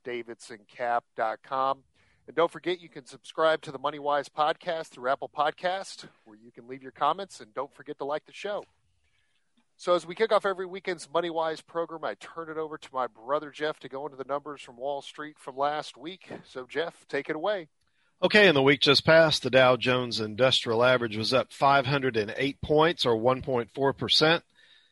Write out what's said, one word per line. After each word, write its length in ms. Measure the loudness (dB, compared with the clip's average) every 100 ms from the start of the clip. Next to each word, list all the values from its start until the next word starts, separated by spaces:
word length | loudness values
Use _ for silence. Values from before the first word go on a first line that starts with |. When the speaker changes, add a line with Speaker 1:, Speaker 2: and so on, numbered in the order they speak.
Speaker 1:
davidsoncap 960 | -10 -10 -10 -16 -18 -20 _ -8 -2 -2 -4 -6
dot 220 | -4 -6
com. 360 | -6 -2 -2 -2 _ _ _ _ -8
And 100 | 0
don't 140 | 0
forget, 320 | -2 -6 -6
you 80 | -8
can 160 | -20 -20
subscribe 560 | -20 -10 0 2 2
to 100 | -4
the 60 | -8
Money 200 | -6 -6
Wise 300 | -2 -2 -2
podcast 600 | -2 0 -2 -6 -8 -10
through 200 | -6 -4
Apple 220 | -2 -4
Podcast, 720 | -4 -2 -2 -4 -6 -10 -16 -20 _ _
where 100 | -20
you 160 | -20
can 160 | -20 -16
leave 140 | -16
your 100 | -14
comments. 480 | -2 0 0 -6 -14
And 140 | -14
don't 200 | -10 -10
forget 220 | -10 -14 -10
to 80 |
like 220 | -6 -6 _
the 60 |
show. 280 | -12 -8 -8 -10 _ _ _ _ _ _ _ _ _ _ _
So 160 | 0
as 120 | 0 0
we 80 |
kick 180 | -4 0
off 120 | 2
every 220 | 0 -4 -8
weekend's 420 | -10 -8 -8 -4
Money 200 | -4 -2
Wise 320 | -4 -4 -6
program, 420 | -10 -8 -8 -8
I 80 | -10
turn 380 | -10 -14 -14 -12
it 80 | -10
over 180 | -10 -12
to 120 | -10
my 140 | -6 -6
brother 440 | -6 -4 -4 -4
Jeff 300 | -6 -6 -6
to 80 | -10
go 160 | -12
into 140 | -12 -12
the 100 | -8
numbers 320 | -8 -8 -16
from 160 | -16 -10
Wall 240 | -8 -8
Street 380 | -10 -14 -16 -16
from 180 | -14 -4
last 400 | -4 -4 -8 -14
week. 320 | -16 -16 -18 -18
So, 220 | -16 -16 -10
Jeff, 400 | -8 -8 -10 -8
take 220 | -6 -6
it 60 | -6
away. 320 | -4 -4 -8 _ _ _ _ -2
Speaker 2:
Okay, 260 | 4 6 8
in 60 |
the 80 | 8
week 200 | 6 4
just 240 | 4 4 6
passed, 360 | 6 6 4
the 60 | 2
Dow 260 | 6 6 4
Jones 440 | 2 0 -2 -4
Industrial 640 | -4 2 2 2 0 2
Average 320 | 4 4 0 -4
was 160 | 0
up 220 | 0 0
five 320 | 2 4 4 4
hundred 320 | 0 0 0
and 160 | -2 -2
eight 240 | -4 -4
points, 460 | 0 4 4 2 0
or 100 | 2
one 240 | 2 0
point 300 | -2 -4 -4
four 240 | -2 -2
percent. 500 | -2 0 2 4 2 -2 _ _ _ _